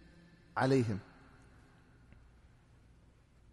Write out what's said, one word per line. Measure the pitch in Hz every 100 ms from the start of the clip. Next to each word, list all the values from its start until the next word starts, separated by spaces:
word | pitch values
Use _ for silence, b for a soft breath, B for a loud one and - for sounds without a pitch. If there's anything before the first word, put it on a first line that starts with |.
| - - - - - -
عليهم. | 131 135 117 98 - - - - - - - - - - - - - - - - - - - - - - _ _ -